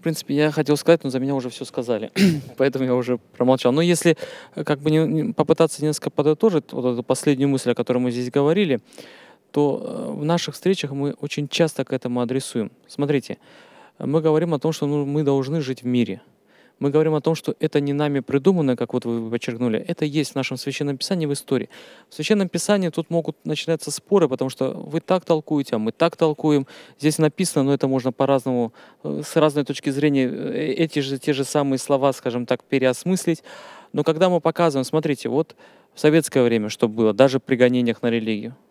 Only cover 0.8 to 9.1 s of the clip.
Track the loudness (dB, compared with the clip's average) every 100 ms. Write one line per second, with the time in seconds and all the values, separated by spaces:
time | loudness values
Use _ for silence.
0.8 | 4 4 2 -2 -2 -2 -4 -10 -10 -8
1.8 | -4 -4 -4 2 4 4 -6 -2 0 0
2.8 | 0 0 0 -4 _ 0 2 4 4 2
3.8 | 2 4 2 2 -4 -14 -16 -10 -4 -2
4.8 | 2 2 2 0 -2 -2 0 4 2 2
5.8 | -4 -2 -4 0 0 2 2 2 -2 -4
6.8 | -2 -2 -2 0 0 2 2 2 0 -2
7.8 | 0 0 0 -2 -2 0 2 2 2 -2
8.8 | _ -20 -20